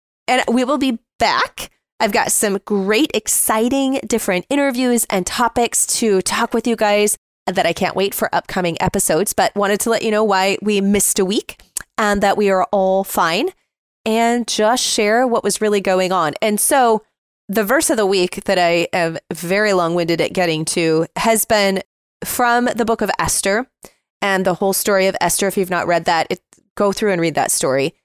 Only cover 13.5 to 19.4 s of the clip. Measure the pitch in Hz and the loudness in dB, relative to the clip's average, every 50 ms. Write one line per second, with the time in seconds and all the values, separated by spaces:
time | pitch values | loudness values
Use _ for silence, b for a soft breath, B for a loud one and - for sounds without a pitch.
13.5 | - _ _ _ _ _ _ _ _ _ - 220 220 226 233 233 240 240 226 - | -6 _ _ _ _ _ _ _ _ _ -4 -2 0 2 2 2 2 0 -2 -2
14.5 | - - 214 214 240 254 - - - - 214 208 220 240 262 247 226 214 - 202 | -2 0 2 2 2 0 0 -2 -2 0 0 2 2 2 2 2 0 0 0 -2
15.5 | 185 - 214 214 208 202 185 202 185 185 185 180 185 180 160 151 147 - - 220 | -2 0 0 0 0 0 0 2 2 2 2 2 0 0 0 0 -2 -2 -2 -2
16.5 | 208 202 - - 302 277 254 233 220 220 - _ _ _ _ _ _ _ _ - | 0 0 0 2 4 4 4 4 2 0 -2 _ _ _ _ _ _ _ _ -4
17.5 | 190 220 214 196 247 320 311 - 302 220 208 185 202 190 180 180 - 190 - - | -2 -2 0 2 2 2 2 0 0 0 2 2 2 2 0 -2 -4 -4 -4 -2
18.5 | 196 180 175 170 170 170 170 - - 185 170 165 165 - - - 175 156 | 0 2 2 2 2 2 0 0 -2 -2 -2 -2 -4 -6 -10 -12 -12 -8